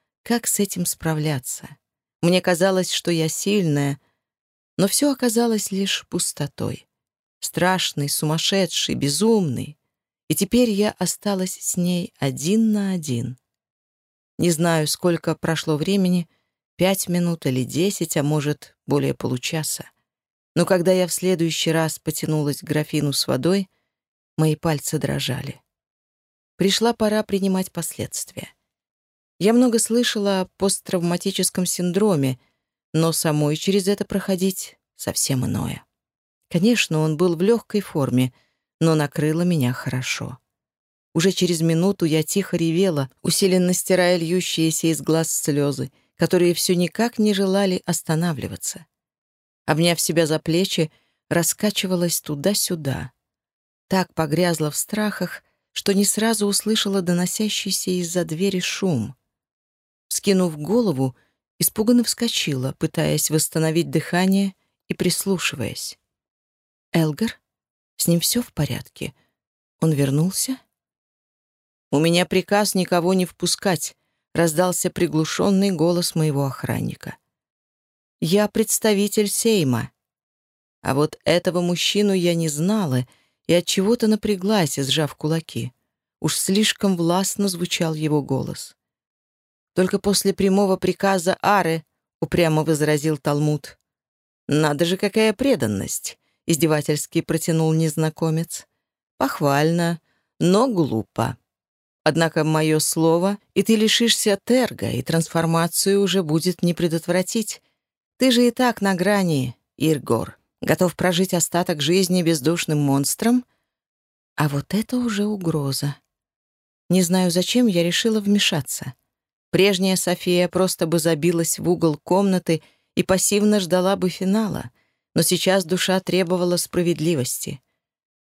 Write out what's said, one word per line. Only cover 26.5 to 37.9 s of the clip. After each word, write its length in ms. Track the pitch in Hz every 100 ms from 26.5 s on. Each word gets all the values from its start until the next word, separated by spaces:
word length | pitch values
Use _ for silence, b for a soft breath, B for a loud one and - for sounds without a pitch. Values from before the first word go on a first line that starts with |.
| -
Пришла 380 | 190 190 226
пора 300 | 233 214 214
принимать 500 | 214 196 190 185 185
последствия. 800 | - 160 - - - - - - _ _ _ _ _ _ _ _ -
Я 120 | 185
много 260 | 240 254 220
слышала 640 | - 233 233 220 202 190
о 60 | 180 -
посттравматическом 1080 | 196 - - 185 170 175 196 - 185 - 180
синдроме, 720 | - 180 175 214 160 135 127 _ _ _ _ _
но 180 | 156 165
самой 460 | 160 165 151 147 156
через 320 | - 202 185
это 160 | 202 196
проходить 720 | 196 - 185 190 185 - _ _ -
совсем 500 | - - - 131 113
иное. 400 | 104 - 80 _ _ _ _ _ _ _
Конечно, 500 | 170 214 226 - 156
он 180 | 156 151
был 180 | 180 165
в 60 |
легкой 400 | 196 233 - 208
форме, 520 | -